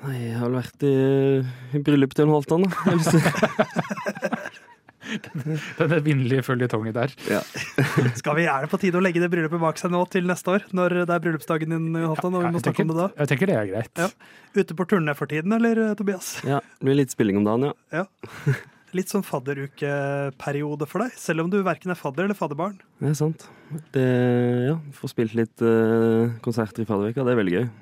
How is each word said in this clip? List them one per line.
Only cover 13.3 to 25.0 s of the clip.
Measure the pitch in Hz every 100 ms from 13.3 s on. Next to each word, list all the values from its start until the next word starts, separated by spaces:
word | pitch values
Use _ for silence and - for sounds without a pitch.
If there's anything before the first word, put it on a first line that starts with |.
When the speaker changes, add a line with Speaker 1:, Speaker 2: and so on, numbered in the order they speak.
Speaker 2:
tenker | 139 190
det | 143
er | 104
greit. | 98 117 -
Speaker 3:
Ja. | 180 - - - - 196
Ute | 185 165
på | 180
turné | 202 151 143
for | 139
tiden, | 151 170 226
eller, | 233 226 220
eh, | 208
Tobias? | 202 185 - - 226
Speaker 1:
Ja, | 240
det | - - 135
blir | 139
litt | 135 -
spilling | 113 98
om | 104
dagen, | 113 139
ja. | - _ 160
Speaker 3:
Ja. | 196 _ 123 - -
<laughs> | 127 - _ _ 180
Litt | 196
sånn | 202 190
fadderukeperiode | 151 127 143 139 - 143 143 139 143 143 - - 143 147 147 147
for | 180 240
deg, | -
selv | - 160 165
om |
du | 202 185
hverken | 160 185
er | 175
fadder | 151 135 196
eller | 202
fadderbarn. | 165 147 185 196 _ _
Speaker 1:
Det | 139
er | 151
sant. | 151 160 - - - 156 -
Det, | 135 127 123 123 120 120 123 127
ja, | 165 147
får | 135